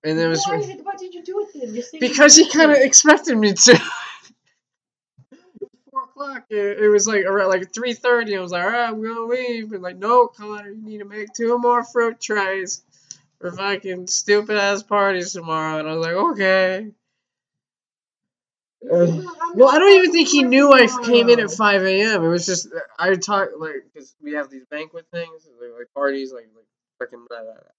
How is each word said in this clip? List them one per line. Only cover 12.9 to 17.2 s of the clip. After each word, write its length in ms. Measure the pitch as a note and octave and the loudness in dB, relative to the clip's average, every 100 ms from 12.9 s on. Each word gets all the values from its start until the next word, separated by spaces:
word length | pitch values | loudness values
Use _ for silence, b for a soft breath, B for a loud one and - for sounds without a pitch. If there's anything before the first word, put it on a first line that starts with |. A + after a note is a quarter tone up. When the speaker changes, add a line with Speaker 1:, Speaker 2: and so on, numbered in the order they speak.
| B B B B _ | B B B B _
Speaker 1:
for 100 | F3+ | -14
fucking 540 | F3 G3 G#3 G3 F3+ F3+ | -8 -8 -8 -8 -12 -8
stupid 480 | - - G#3 G#3+ G#3+ | -8 0 0 0 -2
ass 240 | G3+ G3+ | -2 -4
parties 500 | G#3 G#3 G3 F#3 F3 | -2 0 0 -2 -6
tomorrow." 460 | F#3 E3 D#3+ D#3 D#3 | -12 -6 -6 -4 -6
And 100 | D#3 | -6
I 60 | |
was 100 | D#3+ E3 | -6 -4
like, 80 | |
"Okay." 800 | F3 E4+ G#3+ F#3+ F#3+ F#3 F#3 A3 _ _ _ | -2 -2 -2 0 0 0 -4 -10 _ _ _